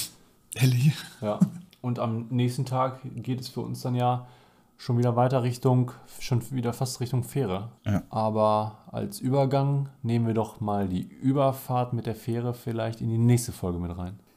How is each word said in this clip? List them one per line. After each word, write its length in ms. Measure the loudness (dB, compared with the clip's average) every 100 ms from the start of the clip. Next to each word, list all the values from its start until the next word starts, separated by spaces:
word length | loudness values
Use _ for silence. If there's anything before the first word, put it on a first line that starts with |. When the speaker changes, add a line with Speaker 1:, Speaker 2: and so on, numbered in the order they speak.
Speaker 1:
<laughs> 540 | -6 -10 _ _ -10 2
Speaker 2:
Ehrlich? 380 | 4 6 4 2 -4 -6
Speaker 1:
Ja. 180 | -2 0 0 -2 -20 _
Und 180 | -4 -2
am 260 | -2 -4 -2
nächsten 360 | 0 0 0 -2
Tag 360 | 0 -2 -4 -12 -10
geht 240 | -6 -6
es 80 | -6
für 140 | -8
uns 200 | -8 -6
dann 140 | -2 0
ja 320 | 2 0 -4 -20 -20 _ _ -10
schon 200 | 0 2
wieder 180 | 4 4
weiter 260 | 4 4
Richtung, 480 | 0 2 4 4 2 -4 -18 -10
schon 200 | -2 -2 -2
wieder 200 | -4 -2
fast 280 | -2 -4 -4
Richtung 220 | -2 -2
Fähre. 460 | -2 -2 -2 -2 -6 -8 -2
Speaker 3:
Ja. 180 | -2 -2
Speaker 1:
Aber 680 | -2 0 4 4 4 0 -6 -10
als 280 | -6 -6 -4
Übergang 680 | 0 2 2 2 2 0 -2 -6
nehmen 220 | 0 2 2
wir 80 |
doch 280 | 2 0 -4
mal 260 | -2 0 0
die 140 | -2
Überfahrt 880 | -4 -2 0 4 2 0 -2 -2 0
mit 120 | -4 -4
der 100 | -6
Fähre 380 | -4 -4 -2
vielleicht 480 | -4 -6 -4 -4 -4
in 80 | -2
die 80 | 4
nächste 340 | 6 6 2
Folge 260 | -4 -4 -4
mit 160 | -6 -6
rein. 160 | -10 -12 _